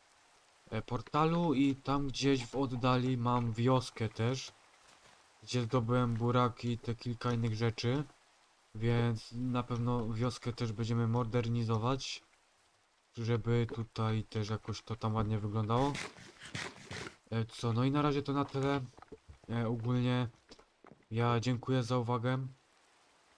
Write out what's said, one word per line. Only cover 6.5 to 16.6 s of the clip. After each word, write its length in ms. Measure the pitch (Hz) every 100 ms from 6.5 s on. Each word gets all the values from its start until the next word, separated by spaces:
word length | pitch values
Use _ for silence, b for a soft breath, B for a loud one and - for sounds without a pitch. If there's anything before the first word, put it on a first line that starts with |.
| 117 120
i 60 | 117
te 160 | -
kilka 380 | 117 - 117 123
innych 220 | 120 117
rzeczy, 500 | 107 117 110 120 139 143 - _ _ _ _ _
więc 580 | 107 113 120 117 113 -
na 300 | 117 127 123
pewno 500 | 120 120 120 123 110
wioskę 400 | 113 123 117 -
też 200 | 117 117
będziemy 360 | 107 110 117 117
modernizować, 1120 | 117 117 120 117 120 113 113 113 135 - - - _ _ _ _ _ _ _ _ -
żeby 500 | 113 117 117 117 117
tutaj 500 | - 110 - 110 110
też 260 | 107 113 104
jakoś 320 | 110 - 107
to 140 | - 110
tam 180 | 110
ładnie 240 | 110 107 110
wyglądało. 540 | 104 107 107 117 139 139 - - - - - -